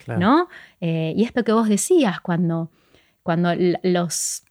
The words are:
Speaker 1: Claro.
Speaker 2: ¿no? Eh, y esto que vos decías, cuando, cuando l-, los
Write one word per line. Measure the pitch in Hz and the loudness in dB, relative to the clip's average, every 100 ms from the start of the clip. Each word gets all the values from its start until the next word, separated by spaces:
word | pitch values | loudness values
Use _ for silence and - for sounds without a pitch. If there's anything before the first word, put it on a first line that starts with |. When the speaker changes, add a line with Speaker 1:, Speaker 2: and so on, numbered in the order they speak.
Speaker 1:
Claro. | - 117 | -6 0
Speaker 2:
¿no? | 185 294 359 - - - | 2 2 0 -8 -20 -8
Eh, | 170 165 160 156 | -4 -2 -2 0
y | |
esto | 233 - | -2 -2
que | 226 | 0
vos | 220 226 | 2 2
decías, | 202 - 370 247 160 | 0 2 2 2 0
cuando, | - 170 170 165 165 _ _ _ _ _ | -2 -2 0 -2 -6 _ _ _ _ _
cuando | - 165 175 | -4 0 0
l-, | 170 180 165 | 2 0 0
los | 185 180 175 - - - - | 0 0 0 -4 -6 -8 -14